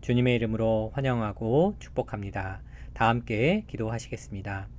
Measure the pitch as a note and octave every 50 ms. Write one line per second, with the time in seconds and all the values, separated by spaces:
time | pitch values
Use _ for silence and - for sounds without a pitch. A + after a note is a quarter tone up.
0 | - - B2 B2 B2 B2+ B2 A#2 A#2 A2 A2 A2+ A2+ A2 A2 A2 G#2+ A2+ - -
1 | C#3 C3 B2 A#2 A2 G#2 G2 - A2+ A2 A#2+ C#3+ E3+ G3+ G#3 - - - - -
2 | - - - G#2+ G2 G2 G2 G2+ F#2+ F#2+ F#2+ G#2 - - - - - - - -
3 | A#2+ A2+ A#2 B2 A#2 - A#2 G#2 A#2+ D3+ F#3+ G#3+ G#3+ - - - A2+ A2 A#2 A#2
4 | - - - - - - G#2+ G2 G2 G2+ G2 F#2+ F#2+ F#2+ -